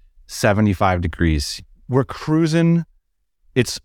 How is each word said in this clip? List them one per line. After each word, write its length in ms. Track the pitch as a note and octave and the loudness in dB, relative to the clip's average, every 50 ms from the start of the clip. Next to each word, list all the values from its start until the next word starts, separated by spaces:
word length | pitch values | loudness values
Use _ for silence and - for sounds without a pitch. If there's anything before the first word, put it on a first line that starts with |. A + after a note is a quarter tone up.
| _ _ _ - - | _ _ _ -20 -20
seventy-five 760 | _ - - - A2+ G2+ G2+ G#2+ G#2 F#2+ - G#2 F#2+ F#2 F2+ | _ -10 -2 0 0 2 2 2 0 2 2 0 0 0 0
degrees. 600 | F2 F2 - - F2 E2 D#2 D2+ C#2+ - - - - - - _ - - | -2 -4 -2 0 0 0 2 0 -2 -6 -10 -14 -16 -20 -20 _ -12 -2
We're 160 | B2 C3 C3 | -2 -2 -2
cruising. 800 | - - - - - D#3 D#3+ E3+ D#3 D#3 E3+ E3 E3 E3+ E3+ D#3+ - _ _ _ _ _ _ _ _ _ _ _ _ _ | -2 -6 -12 -4 -2 0 2 2 2 2 2 2 4 2 2 0 -4 _ _ _ _ _ _ _ _ _ _ _ _ _
It's 260 | B2+ A#2+ - - - - | 0 0 0 -2 -10 -14